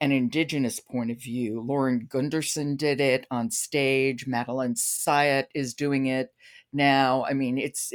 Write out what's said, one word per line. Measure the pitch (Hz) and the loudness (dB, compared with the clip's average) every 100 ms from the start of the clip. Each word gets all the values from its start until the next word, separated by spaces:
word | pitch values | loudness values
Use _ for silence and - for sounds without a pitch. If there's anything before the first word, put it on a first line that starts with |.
an | 143 | 0
Indigenous | 135 123 151 160 151 123 - | 2 2 0 0 0 -2 -4
point | - 127 117 | -6 -6 -4
of | 120 | -6
view. | 123 123 117 113 | -6 -4 -4 -4
Lauren | 117 139 135 123 113 | -2 0 2 0 -2
Gunderson | 131 143 156 151 156 147 139 | -2 -2 -2 -2 -2 -2 -2
did | 147 139 | 0 2
it | 139 131 - | 4 2 0
on | 123 113 | -4 -2
stage. | - - 147 135 135 135 123 131 | -4 -2 0 2 2 2 0 -2
Madeline | 120 117 127 127 117 | -2 -2 -2 -2 -2
Syatt | - - - 143 147 135 131 | -2 -2 2 2 4 2 0
is | 156 131 | -4 -6
doing | - 143 139 135 | -2 0 0 0
it | 131 131 _ - - _ | -2 -4 _ -20 -20 _
now. | 143 139 139 131 131 | 2 4 6 4 2
I | - | 0
mean, | 139 131 131 | -2 0 -2
it's, | 147 - - | -4 -6 -6